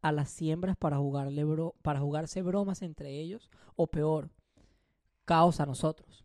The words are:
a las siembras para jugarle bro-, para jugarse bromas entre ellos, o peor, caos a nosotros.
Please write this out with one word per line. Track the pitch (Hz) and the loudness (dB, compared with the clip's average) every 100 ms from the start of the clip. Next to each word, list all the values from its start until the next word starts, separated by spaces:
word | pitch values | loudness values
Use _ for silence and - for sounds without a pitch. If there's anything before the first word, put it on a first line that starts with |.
a | 160 | 0
las | 151 143 | 0 -2
siembras | - 160 160 185 185 | -4 -2 0 0 2
para | 156 143 | 2 2
jugarle | 143 139 139 143 | 0 -2 -4 0
bro-, | 151 156 165 - | 0 0 -2 -4
para | - 143 | -2 0
jugarse | 143 151 160 - | 0 -2 -4 -4
bromas | 180 196 202 185 | 0 0 0 -4
entre | 180 156 143 139 | -8 -10 -10 -10
ellos, | 160 214 - - - - | -8 -10 -16 -20 -20 -2
o | 165 | 0
peor, | 160 151 156 - _ _ _ _ _ _ _ _ _ | 2 0 0 -2 _ _ _ _ _ _ _ _ _
caos | - 165 170 165 | 2 6 6 4
a | 143 | -2
nosotros. | 127 156 156 - - | 0 -2 -4 -14 -20